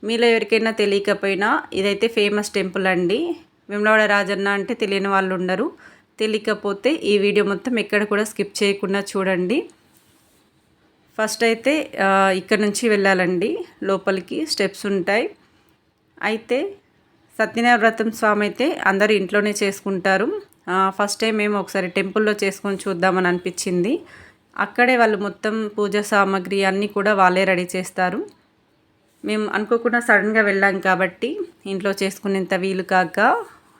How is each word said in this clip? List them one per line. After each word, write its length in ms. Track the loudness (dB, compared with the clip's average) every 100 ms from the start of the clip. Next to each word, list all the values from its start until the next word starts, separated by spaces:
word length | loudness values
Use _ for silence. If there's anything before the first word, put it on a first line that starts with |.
మీలో 220 | -4 2 4
ఎవరికైనా 440 | 2 2 0 0
తెలియకపోయినా 920 | 0 0 2 0 0 -2 0 0 0 -2
ఇదైతే 360 | -2 -2 0 0
ఫేమస్ 420 | 2 0 0 -2
టెంపుల్ 360 | -4 -4 -2 0
అండి. 500 | 2 0 0 -2 -6 -12 _ -10
వేములవాడ 320 | -2 4 4
రాజన్న 460 | 4 2 0 -2 0
అంటే 260 | -2 -2
తెలియని 340 | -4 -2 -2 0
వాళ్ళు 260 | 0 0
ఉండరు. 640 | -2 -2 -2 -4 -8 -20 -20 _ -6
తెలియకపోతే 720 | -2 -2 -2 -2 -4 -2 0
ఈ 260 | 0 2 2
వీడియో 260 | 2 2
మొత్తం 340 | 2 -2 -2 -2
ఎక్కడ 260 | 0 0
కూడా 200 | 0 -2
స్కిప్ 380 | -2 -4 -6 -2
చేయకుండా 380 | -2 0 -2 -4
చూడండి. 680 | -4 -2 0 0 0 -2 -4 _ _ _ _ _ _ _ _ _ _ _ _ _ _ -6
ఫస్ట్ 260 | -4 0
అయితే, 460 | 0 0 0 0 -2 -2
ఆ, 280 | 2 4 4
ఇక్కడ 280 | 2 0 0
నుంచి 300 | 0 0 0
వెళ్ళాలండి, 760 | 2 4 2 2 0 0 -4 -8 -8
లోపలికి 640 | -2 -2 -2 -4 -4 -6 -4
స్టెప్స్ 400 | -2 -2 -4 -4
ఉంటాయి. 440 | -2 0 -2 -2 -8 _ _ _ _ _ _ _ -8
అయితే 520 | -4 -4 -2 -4 -4 -10 _ _ _ _ _ -4
సత్యనారాయణ 400 | -2 0 2 4
వ్రతం 320 | 4 2 -2
స్వామి 360 | 0 2 2 0
అయితే 340 | 0 -2 0
అందరూ 300 | 0 2 2
ఇంట్లోనే 400 | 2 0 0 0 0
చేసుకుంటారు. 800 | -2 -2 -4 -2 0 2 0 -6 -10 _ -4
ఆ, 240 | 0 0 0
ఫస్ట్ 180 | -4 -2
టైమ్ 160 | -2 0
మేము 220 | 0 -2
ఒకసారి 300 | -4 -4 -4
టెంపుల్లో 460 | -2 -2 0 0 0
చేసుకొని 320 | -2 -4 -6 -6 -4
చూద్దామని 400 | 0 2 2 2
అనిపించింది. 720 | 0 -4 -6 -2 0 0 -2 -6 -20 -20 _ _ -6
అక్కడే 380 | -2 2 2 4
వాళ్ళు 200 | 4 2
మొత్తం 540 | -4 -4 -4 -4 -4 -4
పూజా 240 | -2 -2
సామాగ్రి 640 | 0 2 2 0 -2 0
అన్నీ 220 | 0 0 -2
కూడా 280 | 0 2
వాళ్ళే 300 | 4 4 4
రెడీ 240 | 2 2 -2 -6
చేస్తారు. 500 | -6 -4 -2 -2 -8 -14 _ _ _ _ _ _ _ _
మేము 240 | -4 -2 -2
అనుకోకుండా 520 | -2 0 0 0 0
సడన్గా 420 | 2 2 4 2
వెళ్ళాం 380 | 2 2 2 2
కాబట్టి 600 | 0 2 0 -2 -6 -6 -10 -12 -8
ఇంట్లో 280 | -4 -4 -2
చేసుకునేంత 520 | -4 -4 -4 -2 -2
వీలు 280 | -2 -2 -4
కాక, 600 | 0 0 0 2 2 0 -4 -16 _